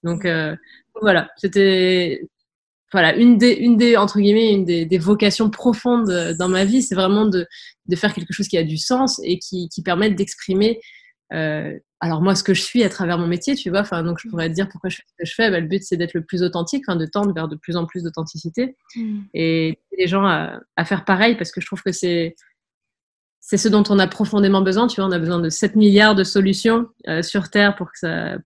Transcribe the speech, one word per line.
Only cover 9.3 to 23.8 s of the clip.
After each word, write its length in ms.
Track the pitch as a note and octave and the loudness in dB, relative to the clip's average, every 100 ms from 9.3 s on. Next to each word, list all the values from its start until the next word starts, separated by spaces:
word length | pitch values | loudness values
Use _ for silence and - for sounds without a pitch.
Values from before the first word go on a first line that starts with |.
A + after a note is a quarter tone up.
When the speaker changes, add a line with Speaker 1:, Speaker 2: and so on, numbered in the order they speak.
| F3+ | -6
Speaker 1:
qui, 300 | - F#3 E3+ | -4 -8 -8
qui 120 | - | -8
permette 340 | E3+ F3 G#3+ F#3 | -4 0 0 0
d'exprimer, 640 | G3 - - F#3+ G#3+ A3+ - - _ _ _ | -4 -8 -4 0 0 -2 -10 -20 _ _ _
euh, 460 | E3 D#3 D3+ D3+ D3 _ _ | -6 -4 -4 -8 -12 _ _
alors 200 | E3 D#3+ | -4 0
moi, 120 | F#3 | 2
ce 100 | F#3+ - | 0 0
que 80 | |
je 80 | F#3 | -2
suis 200 | - B3 | 0 0
à 60 | G#3 | 0
travers 280 | - F3 F3 | 0 -4 -2
mon 100 | E3+ | -2
métier, 260 | F3 - C#4 | -2 -2 -4
tu 140 | F#3+ | -2
vois, 120 | F#3 | -2
enfin, 200 | G#3 F3 | -2 -4
donc 180 | E3 E3+ | -4 -6
je 60 | A#3 | -8
Speaker 2:
Mm. 20 | |
Speaker 1:
pourrais 180 | E3+ E3 | -6 -4
te 40 | D#3+ | -4
dire 140 | G3 | -6
pourquoi 200 | - F#3 | -6 -10
je 60 | - | -10
fais 80 | _ | _
ce 80 | _ | _
que 60 | E3+ | -12
je 60 | - | -2
fais, 160 | A3+ | 0
bah, 80 | F#3 | 0
le 80 | D#3+ | -2
but, 160 | F#3+ | -4
c'est 140 | - F3 | -4 -4
d'être 160 | E3+ | -4
le 100 | F3 | -6
plus 180 | D#3+ F3+ | -6 -2
authentique, 440 | F3+ F3+ E3+ C#4 C4+ | -2 -2 -4 -6 -4
enfin, 80 | E3+ | -4
de 100 | D#3+ | -2
tendre 280 | G#3 G3+ | -2 -2
vers 160 | E3 D#3+ | -2 -6
de 80 | D3+ | -8
plus 180 | - E3+ | -8 -6
en 100 | E3 | -6
plus 180 | F#3 | -6
d'authenticité 720 | E3+ D#3+ D#3+ D#3+ E3 E3 B3+ C4 _ A#3 | -8 -8 -10 -8 -10 -6 -6 -8 _ -10
Speaker 2:
Mm. 240 | A3+ G#3 G3 | -8 -8 -10
Speaker 1:
et 440 | - E3 E3 D#3+ D#3+ _ F#4+ | -4 -2 0 -2 -6 _ -4
les 100 | F3+ | -2
gens 160 | F#3+ G3 | 2 2
à, 360 | D#3 E3 - _ - | 0 -4 -10 _ -6
à 80 | E3+ | -2
faire 180 | F#3+ | -4
pareil 320 | F#3+ F#3 A3+ A#3 | 0 2 4 2
parce 160 | E3+ | -4
que 80 | - | -8
je 60 | - | -10
trouve 160 | G3 | -8
que 80 | - | -6
c'est, 440 | F3+ F3+ E3+ E3 E3 _ _ _ _ _ _ _ _ _ _ | -4 -2 -2 -2 -8 _ _ _ _ _ _ _ _ _ _
c'est 160 | - G3+ | -2 0
ce 100 | A3 | 2
dont 160 | G#3 | 2